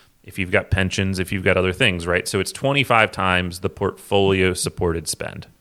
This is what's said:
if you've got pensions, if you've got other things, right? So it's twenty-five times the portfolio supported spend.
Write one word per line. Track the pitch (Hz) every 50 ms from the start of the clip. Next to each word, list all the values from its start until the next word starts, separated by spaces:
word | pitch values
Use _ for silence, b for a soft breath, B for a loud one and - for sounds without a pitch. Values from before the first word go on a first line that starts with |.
| b b b b -
if | - - -
you've | 92 90
got | 95 101 92 -
pensions, | - 95 95 92 - - 98 95 95 92
if | 92 -
you've | 98 95 90
got | 98 92
other | 92 92 92
things, | 87 - 131 107 90 85 82
right? | 90 87 90 - -
So | - 98
it's | 92 -
twenty-five | - - - 135 139 143 127 - 120 113 110 110
times | - - 98 92 92 90 90 90 87 87
the | - 95
portfolio | - - 101 92 95 - - - 101 101 98 95 98 95 92 92 90
supported | - - - - - 92 87 82 85 80 -
spend. | - - - - - - - - _ _